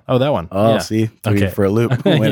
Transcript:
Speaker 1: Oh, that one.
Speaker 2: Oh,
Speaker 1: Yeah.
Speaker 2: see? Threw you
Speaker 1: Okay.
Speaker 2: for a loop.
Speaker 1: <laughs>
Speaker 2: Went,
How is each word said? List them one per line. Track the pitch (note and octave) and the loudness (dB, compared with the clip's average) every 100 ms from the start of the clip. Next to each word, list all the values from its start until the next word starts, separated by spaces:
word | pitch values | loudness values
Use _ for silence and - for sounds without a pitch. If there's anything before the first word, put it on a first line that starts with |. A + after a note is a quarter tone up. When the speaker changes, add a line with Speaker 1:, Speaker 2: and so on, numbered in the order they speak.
| - | -2
Speaker 1:
Oh, | B2 | 0
that | C#3+ | 0
one. | A2 E2 | -2 -4
Speaker 2:
Oh, | F#2+ A2+ | 0 2
Speaker 1:
Yeah. | G#2+ | 0
Speaker 2:
see? | - A2 A2 _ | -2 -2 -2 _
Threw | A2 G2+ | -2 0
you | |
Speaker 1:
Okay. | G2 | 0
Speaker 2:
for | G#2 G2 | 0 0
a | |
loop. | A2+ A#2 | 2 0
Speaker 1:
<laughs> | B2+ | 0
Speaker 2:
Went, | G3 D#3 A2 | 0 2 2